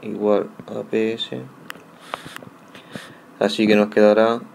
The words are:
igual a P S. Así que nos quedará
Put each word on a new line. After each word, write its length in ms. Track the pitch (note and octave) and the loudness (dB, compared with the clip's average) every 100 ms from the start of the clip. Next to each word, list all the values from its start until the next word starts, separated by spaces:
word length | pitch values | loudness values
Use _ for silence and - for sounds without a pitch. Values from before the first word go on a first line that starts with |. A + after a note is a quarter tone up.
igual 480 | A2 G#2 G#2 G#2 - - - | -10 -4 0 0 0 -10 -14
a 160 | A2+ | -12
P 320 | A2 A2 A2 | -6 -2 -2
S. 260 | A2+ - B2+ C3 - - - - - - - - - - - - - - - - - - - | -4 -8 -10 -14 -20 -20 -20 -20 -20 -16 -16 -14 -18 -20 -20 -20 -20 -18 -18 -18 -20 -20 -4
Así 280 | G2+ - G#2+ | -4 0 2
que 80 | |
nos 140 | G#2+ G#2 | 4 2
quedará 540 | - G#2+ G#2 A2 A#2 - | 4 4 6 4 0 -8